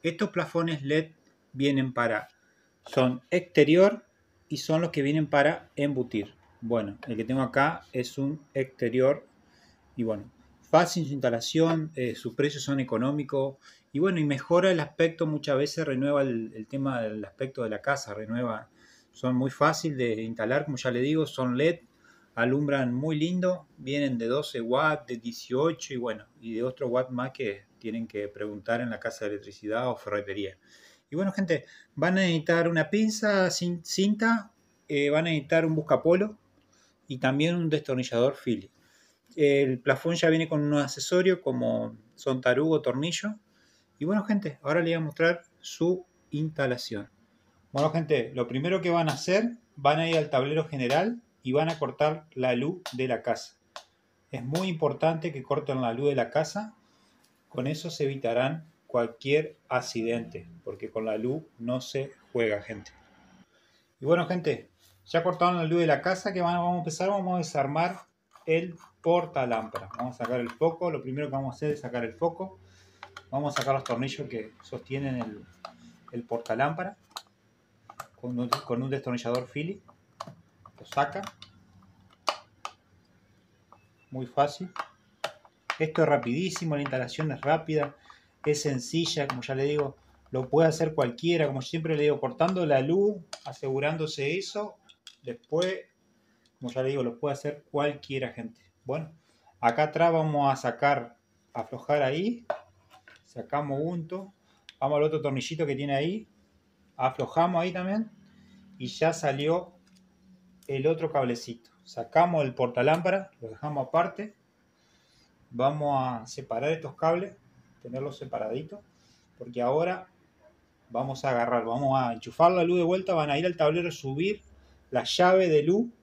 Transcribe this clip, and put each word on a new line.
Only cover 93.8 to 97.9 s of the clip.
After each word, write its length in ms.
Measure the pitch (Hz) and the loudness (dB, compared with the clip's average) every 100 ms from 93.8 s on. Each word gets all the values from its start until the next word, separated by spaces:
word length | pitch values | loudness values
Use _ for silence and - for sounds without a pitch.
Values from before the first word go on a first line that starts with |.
| 143 160 151 151 139 175 | -2 -2 -4 -4 -2 -2
eso, 400 | - 208 214 - _ _ - _ | -6 -8 -8 -12 _ _ -20 _
después, 580 | 127 117 _ 156 185 190 - _ _ _ _ _ _ _ | -12 -12 _ 0 0 -2 -10 _ _ _ _ _ _ _
como 120 | 123 | -8
ya 120 | 131 | -2
le 80 | 131 | -2
digo, 120 | 139 | 0
lo 160 | 123 117 | -2 -2
puede 140 | 147 | -4
hacer 320 | 139 147 143 _ | -2 -6 -8 _
cualquiera, 640 | 147 147 | -2 -2